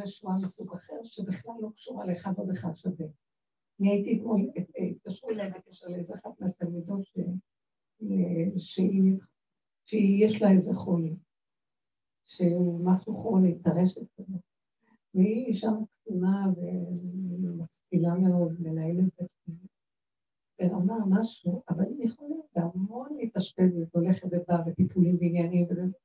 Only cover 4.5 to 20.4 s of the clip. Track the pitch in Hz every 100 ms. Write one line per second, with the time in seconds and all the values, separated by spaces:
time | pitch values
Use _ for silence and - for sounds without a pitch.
4.5 | - - - 180 - - 185 - 214 190
5.5 | 185 - - 180 180 170 185 - 247 190
6.5 | - 170 175 170 202 196 185 180 185 -
7.5 | _ _ _ _ - 208 190 175 165 185
8.5 | 190 - - 185 190 190 190 - _ _
9.5 | _ _ _ - 214 196 196 214 - 208
10.5 | 185 185 185 - 170 160 170 _ _ _
11.5 | _ _ _ _ _ _ _ _ - 175
12.5 | 175 180 170 180 185 214 - 226 190 185
13.5 | 165 170 170 185 - - - 190 185 -
14.5 | _ _ _ _ _ _ 185 208 226 262
15.5 | 190 220 214 220 _ - 185 185 196 196
16.5 | 175 175 180 175 175 180 180 185 175 180
17.5 | 170 165 _ - 175 170 180 185 175 165
18.5 | 170 160 160 160 175 185 - 185 _ -
19.5 | 165 185 _ _ _ _ _ _ _